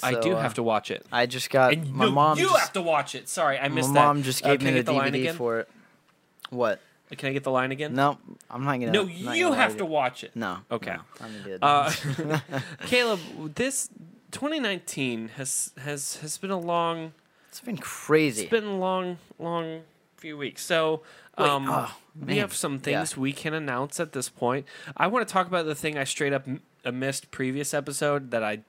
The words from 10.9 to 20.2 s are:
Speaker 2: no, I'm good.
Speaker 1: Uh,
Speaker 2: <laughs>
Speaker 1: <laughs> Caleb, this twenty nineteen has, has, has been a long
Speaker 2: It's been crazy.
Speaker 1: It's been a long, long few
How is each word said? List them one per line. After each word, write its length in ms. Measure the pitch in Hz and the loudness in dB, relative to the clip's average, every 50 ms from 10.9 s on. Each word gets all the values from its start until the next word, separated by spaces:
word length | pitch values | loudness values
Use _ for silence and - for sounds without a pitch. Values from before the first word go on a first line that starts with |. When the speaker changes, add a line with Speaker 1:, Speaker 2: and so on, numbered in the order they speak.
| 92 | -8
Speaker 2:
no, 60 | 87 - - - - | -8 -10 -16 -20 -18
I'm 200 | 120 113 110 104 98 | -16 -14 -14 -12 -12
good. 160 | 101 95 92 131 | -10 -4 2 4
Speaker 1:
Uh, 280 | 143 147 143 143 156 | 6 6 6 4 2
Speaker 2:
<laughs> 480 | 160 - - 147 135 - 160 147 156 151 - - - 135 131 | 0 -2 -4 -4 -4 -4 -2 -2 -2 -2 -2 -2 -6 -6 -6
Speaker 1:
<laughs> 220 | - 156 - - | -6 -12 -10 -4
Caleb, 340 | - - 247 247 233 214 185 160 185 - 170 156 156 147 | 0 2 2 4 4 0 -2 -4 -8 -12 -10 -10 -8 -4
this 340 | - 240 269 269 - - - - - - - - - _ - | -2 -2 -2 -2 -4 -6 -6 -10 -16 -20 -20 -20 -20 _ -16
twenty 280 | - - 262 294 320 311 | -12 -6 -4 -4 -2 -2
nineteen 680 | 254 208 196 180 180 - - - 135 127 120 113 110 110 | -2 -2 -2 -4 -6 -8 -4 -2 -2 -2 -2 -2 -6 -8
has, 420 | - - 131 127 - - - - - - | -8 -8 -6 -4 -2 -4 -4 -6 -8 -10
has, 380 | 131 147 147 143 139 - - - | -8 -8 -6 -6 -6 -8 -8 -8
has 200 | 156 151 - - | -8 -10 -10 -8
been 140 | - 190 | -6 -4
a 80 | 196 185 | -4 -4
long 540 | 170 170 170 170 170 165 165 165 160 160 156 _ _ _ _ _ _ _ | -2 0 0 2 2 0 0 -4 -6 -10 -12 _ _ _ _ _ _ _
Speaker 2:
It's 120 | - - | -20 -14
been 160 | - - 220 156 | -8 -6 -6 -6
crazy. 640 | - - - - - - 151 156 156 143 117 107 98 | -6 -8 -10 -8 0 4 6 6 6 6 2 0 -2
Speaker 1:
It's 80 | - | 2
been 120 | 220 226 214 | 2 0 2
a 140 | 208 196 190 | 0 -2 0
long, 400 | 185 185 185 185 185 180 180 165 - - - - | 0 0 0 0 -2 -4 -6 -8 -12 -20 -14 -10
long 420 | 160 170 170 170 165 160 160 160 160 - _ _ _ _ _ | -6 -4 -2 -2 -4 -4 -8 -12 -14 -18 _ _ _ _ _
few 200 | - | -18